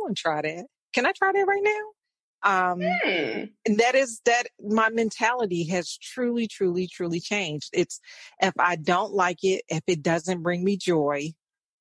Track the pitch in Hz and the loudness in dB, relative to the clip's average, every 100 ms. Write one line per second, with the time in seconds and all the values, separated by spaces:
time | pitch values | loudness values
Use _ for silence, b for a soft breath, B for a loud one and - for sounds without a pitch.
0 | 392 196 170 151 156 165 233 _ _ - | -6 -2 -2 -2 -4 -6 -12 _ _ 0
1 | 262 381 381 392 392 403 403 427 427 - | 0 2 2 2 2 2 0 -2 -6 -16
2 | _ _ _ _ 202 190 185 180 175 180 | _ _ _ _ 2 2 2 0 0 0
3 | - 180 139 - 214 - - 208 233 262 | 0 0 -2 -4 -8 -6 -2 2 4 4
4 | 262 226 - 233 247 - 208 220 220 226 | 2 0 2 2 0 -8 -2 2 2 2
5 | 226 - 226 247 214 175 165 185 165 - | -2 0 0 0 -2 -2 0 -2 -4 -10
6 | - - 240 240 226 - 185 175 180 - | -12 -4 -2 0 -2 -2 0 0 -4 -4
7 | 175 170 - 208 180 151 - - 175 - | -4 -4 -2 -2 -2 -6 -4 -2 -2 -4
8 | B B B B 190 - 170 175 151 180 | B B B B 0 2 0 2 2 2
9 | 208 202 180 175 190 190 - 160 - 170 | 2 0 0 2 0 0 -2 -4 -2 0
10 | 156 165 180 180 165 175 185 196 180 165 | 2 0 0 -4 -2 0 0 0 2 2
11 | 143 143 151 160 _ _ _ _ | 2 0 -4 -10 _ _ _ _